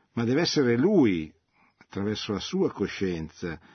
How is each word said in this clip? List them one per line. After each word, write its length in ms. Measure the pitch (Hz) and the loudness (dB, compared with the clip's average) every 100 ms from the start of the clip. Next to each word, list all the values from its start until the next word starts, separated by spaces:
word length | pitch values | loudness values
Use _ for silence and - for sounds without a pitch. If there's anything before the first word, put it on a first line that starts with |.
| _ | _
ma 120 | - | -4
deve 180 | 117 135 | -2 0
essere 340 | 120 156 123 117 | 0 2 2 4
lui, 540 | 170 208 117 90 80 - _ _ _ _ | 4 6 4 4 -4 -12 _ _ _ _
attraverso 560 | _ 98 101 104 - | _ -6 -4 -4 -4
la 60 | 98 | -6
sua 320 | - 185 165 | -4 -2 -2
coscienza, 880 | - 98 - 95 85 80 - 87 78 _ | -2 -6 -2 -4 -4 -6 -8 -10 -10 _